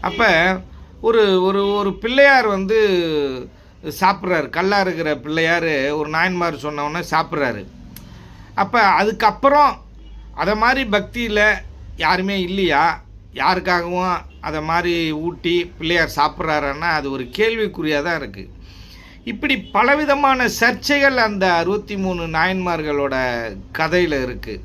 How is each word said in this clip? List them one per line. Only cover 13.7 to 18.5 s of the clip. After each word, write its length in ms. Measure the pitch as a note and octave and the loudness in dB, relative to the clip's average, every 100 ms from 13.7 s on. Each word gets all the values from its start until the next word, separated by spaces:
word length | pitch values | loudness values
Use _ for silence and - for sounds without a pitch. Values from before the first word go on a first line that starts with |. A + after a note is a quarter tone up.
| F3 E3+ F3+ F#3 E3+ - - | 0 0 -2 -2 -2 -6 -12
அதை 200 | D#3 D#3 | -8 -6
மாதிரி 500 | D#3 E3 F3 E3+ E3 | -2 0 0 -2 -2
ஊட்டி 600 | D3+ E3 - E3 F3 E3+ - | -4 -6 -4 -2 -2 -2 -8
பிள்ளையார் 380 | D#3+ F3 D#3+ - | -2 0 0 2
சாப்பிட்றாருன்னா 720 | D3+ D3+ D#3+ D3+ C#3 C#3 E3+ D#3 | 0 0 -2 0 -2 -4 -2 -2
அது 120 | C#3 | -2
ஒரு 120 | C3+ | -6
கேள்விக்குறியா 760 | A#2+ - A3 A3+ G#3 D#3+ D#3 D3 | -8 0 0 2 -4 -4 -2 -2
தான் 160 | D#3+ E3 | -2 -4
இருக்கு. 320 | B2+ F#2+ F2+ | -6 -12 -16